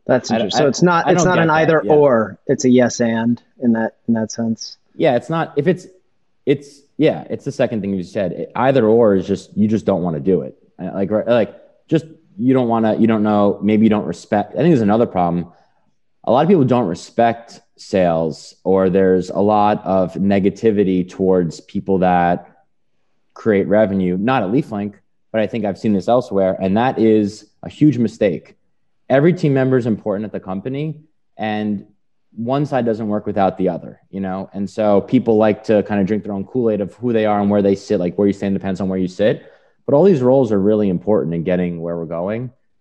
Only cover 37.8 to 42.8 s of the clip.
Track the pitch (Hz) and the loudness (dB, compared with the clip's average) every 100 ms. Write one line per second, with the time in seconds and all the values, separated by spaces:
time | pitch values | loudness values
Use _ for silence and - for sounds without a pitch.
37.8 | - 101 87 95 101 98 101 95 95 92 | -2 -2 -2 0 0 0 -4 -4 -4 -4
38.8 | 95 95 90 - 107 156 - _ _ _ | -4 -4 -4 -2 -2 -2 -8 _ _ _
39.8 | - 143 190 151 123 135 113 101 101 107 | 0 2 4 4 4 4 2 2 2 2
40.8 | 104 87 - 104 76 85 80 90 90 85 | 0 -2 0 -2 0 -4 -2 -2 -2 -6
41.8 | 85 85 80 82 92 113 127 - _ _ | -8 -8 -8 -6 -6 -6 -10 -14 _ _